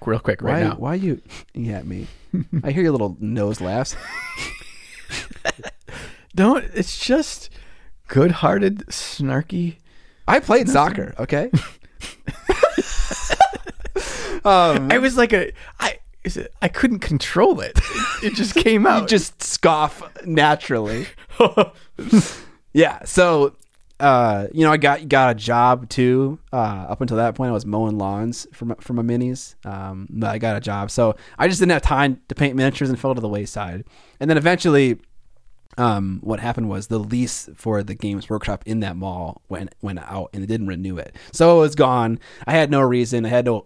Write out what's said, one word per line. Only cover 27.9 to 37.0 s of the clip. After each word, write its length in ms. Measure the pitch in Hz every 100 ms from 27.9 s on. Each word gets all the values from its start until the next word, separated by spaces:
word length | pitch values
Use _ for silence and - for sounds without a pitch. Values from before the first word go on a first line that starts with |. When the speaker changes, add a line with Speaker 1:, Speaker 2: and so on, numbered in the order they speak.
| 107
Speaker 2:
lawns 480 | 98 101 113 120 -
for 120 | - 117
my, 100 | 117
for 100 | -
my 80 | 120
minis. 540 | 117 120 123 127 - - -
Um, 420 | 98 95 95 101
but 180 | 110 107
I 80 | 107
got 180 | 117 107
a 20 |
job, 320 | 110 101 101
so 240 | - 117 107 - -
I 80 | 175
just 120 | 190
didn't 100 | 180
have 100 | 160
time 400 | - 135 143 127 -
to 80 | -
paint 200 | 143 131
miniatures 320 | 131 135 139
and 100 | 123
fell 160 | 135 123
to 60 |
the 80 | 110
wayside. 560 | 104 101 - 98 90 - - _ _
And 100 | -
then 80 | 156
eventually, 600 | 156 175 180 143 131 117 - - - - - - _ -
um, 420 | 120 104 95 92
what 200 | - 107
happened 260 | 120 117 110
was 180 | 95 104
the 100 |
lease 500 | 113